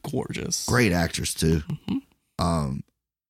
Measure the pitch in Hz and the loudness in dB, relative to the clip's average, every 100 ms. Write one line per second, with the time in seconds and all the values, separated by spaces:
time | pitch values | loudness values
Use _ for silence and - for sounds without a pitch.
0 | - 131 - - - - - 123 110 87 | -6 -4 -4 -6 -4 -4 2 4 4 4
1 | 85 - - - 80 80 - 76 - 277 | 2 0 -4 0 2 2 0 -8 -4 -6
2 | - _ _ - 90 - 71 67 - _ | -6 _ _ -2 0 0 -2 -6 -10 _
3 | _ _ | _ _